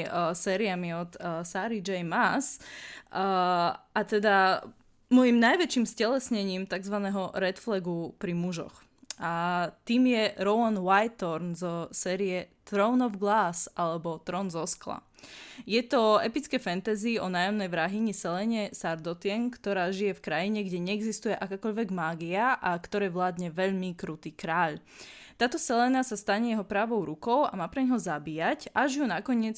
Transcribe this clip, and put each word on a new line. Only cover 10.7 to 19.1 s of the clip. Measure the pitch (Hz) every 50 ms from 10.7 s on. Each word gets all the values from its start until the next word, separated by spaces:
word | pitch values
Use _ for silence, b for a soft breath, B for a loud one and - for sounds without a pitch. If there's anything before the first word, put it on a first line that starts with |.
| 220 196 180
Whitethorn | 185 190 202 220 233 233 - 196 170 160 156 175 175 170
zo | 160 185 175 170 170 160 - -
série | - - 180 185 185 202 190 180 180 - - _ _ _
Throne | - 208 202 202 226 254 254 254
of | 240 202 185 208
Glass | 202 208 220 196 170 170 - - - -
alebo | - 175 165 165 170 156 170 160 156
Trón | - - 180 185 196 185
zo | 165 165 160
skla. | 170 - - - - - - - _ B B B B B B B B B B B
Je | - 196 240 247
to | 240 285 247 226 214 214 208
epické | - 226 226 - 262 - - 247
fantasy | - 196 175 185 180 226 214 202 208 240 233 214 -
o | 185
nájomnej | 185 175 180 196 214 214 190 180
vrahyni | 175 165 160 180 196 214 226 220
Selene | 196 - - 175 170 185 208 226 233 220 208 - -
Sardotien, | - - 175 165 165 156 170